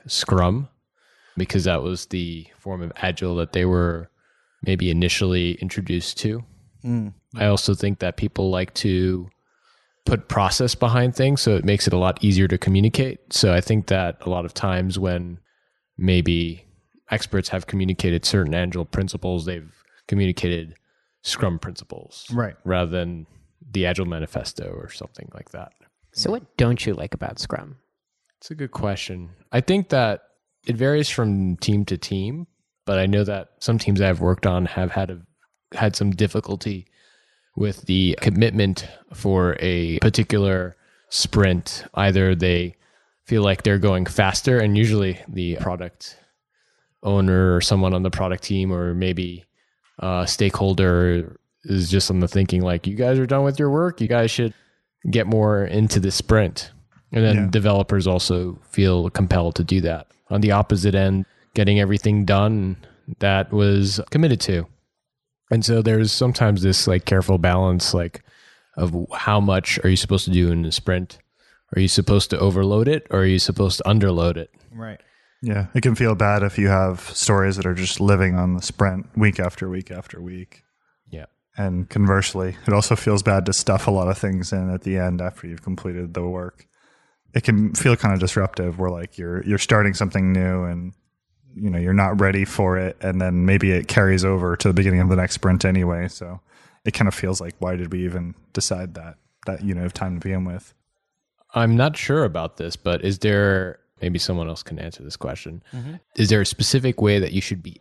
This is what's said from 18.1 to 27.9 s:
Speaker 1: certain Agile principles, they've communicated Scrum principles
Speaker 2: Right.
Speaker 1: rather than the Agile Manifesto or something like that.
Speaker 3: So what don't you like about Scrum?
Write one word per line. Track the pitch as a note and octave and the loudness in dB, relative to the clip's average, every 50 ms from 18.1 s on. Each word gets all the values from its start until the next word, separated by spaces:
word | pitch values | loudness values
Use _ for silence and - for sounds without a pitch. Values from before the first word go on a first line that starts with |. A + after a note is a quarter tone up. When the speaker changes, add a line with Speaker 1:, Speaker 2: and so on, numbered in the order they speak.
| E2+ E2 - | 0 0 0
Speaker 1:
certain | - - G2+ F2+ D2 D#2+ | 0 0 0 0 0 0
Agile | F2 F2+ F2+ F2+ F2+ E2 | -2 -2 -4 -4 -6 -8
principles, | - - - F#2+ F#2 - F2+ - F#2 F2+ F2 D#2+ | -4 -4 -4 -4 -4 -6 -8 -6 -4 -4 -4 -4
they've | F2+ F2+ E2+ D#2 D#2 _ _ _ _ _ _ _ - | -6 -8 -10 -12 -16 _ _ _ _ _ _ _ -4
communicated | G2 G2+ G2 F#2 F2 - - F2+ F2 E2 E2 D#2+ D#2+ - _ _ _ _ _ _ _ _ | 0 0 2 0 0 -2 -2 -4 -4 -4 -6 -10 -16 -20 _ _ _ _ _ _ _ _
Scrum | - - - - A2+ F#2+ E2+ D#2+ | -10 -8 -4 -2 -2 -2 -2 -4
principles | - F2+ F2 - - - - - - - - - - - | -8 -10 -14 -16 -16 -16 -18 -18 -18 -20 -20 -20 -14 -6
Speaker 2:
Right. | A#2+ A#2+ A#2 G2+ E2+ - - | -4 -4 -4 -4 -8 -10 -6
Speaker 1:
rather | F#2 F#2 F2+ F2+ E2 | -2 -2 -2 -2 -2
than | F2 F2+ F2 F2 F2 E2 E2 - _ _ _ _ _ _ - C#3 | -2 -4 -4 -6 -8 -10 -14 -18 _ _ _ _ _ _ -18 -8
the | G2 G2 F2+ | -4 -2 -2
Agile | F2 F2+ G2 F#2+ | 0 -2 -2 -4
Manifesto | F2 E2+ D#2+ D#2 - - - - - - - - G1+ | -6 -6 -8 -8 -8 -8 -10 -10 -10 -12 -12 -14 -14
or | - - - - | -12 -14 -16 -16
something | - - - - _ - - - - | -16 -18 -18 -18 _ -20 -20 -20 -20
like | - - _ | -20 -20 _
that. | - - - - _ _ _ _ _ _ _ _ _ | -18 -18 -18 -20 _ _ _ _ _ _ _ _ _
Speaker 3:
So | - - - | -6 -4 -4
what | G#3 - - _ _ - | -4 -6 -8 _ _ 0
don't | B2 A#2 A#2+ - - | 0 2 0 0 -2
you | A2 G2 | -4 -6
like | - - - - | -6 -6 -8 -8
about | - - - - - | -8 -8 -10 -10 -10
Scrum? | - - - - - D3 C3+ - _ _ | -10 -8 -10 -10 -10 -14 -20 -20 _ _